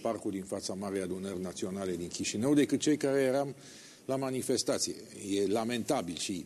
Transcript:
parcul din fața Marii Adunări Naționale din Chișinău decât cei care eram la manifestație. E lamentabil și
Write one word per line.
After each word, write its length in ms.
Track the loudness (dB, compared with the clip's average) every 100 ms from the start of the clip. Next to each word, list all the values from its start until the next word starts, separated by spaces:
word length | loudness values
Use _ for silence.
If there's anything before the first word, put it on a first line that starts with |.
parcul 300 | -2 -2 -2
din 120 | -4
fața 300 | -4 -4 -4
Marii 280 | -4 -2 -2
Adunări 400 | -2 -2 -4 -4
Naționale 540 | -4 -4 -4 -2 -2
din 120 | -2 -4
Chișinău 460 | -4 -2 0 4
decât 260 | 6 4 4
cei 180 | 2 2
care 240 | 4 4
eram 340 | 4 2 0 -6 -16 -18 -20 -10
la 100 | -4
manifestație. 800 | -2 0 -2 0 2 2 0 0 -4 -12 -8 0
E 140 | 2 4
lamentabil 680 | 4 2 0 2 0 0 -4
și 280 | -4 -4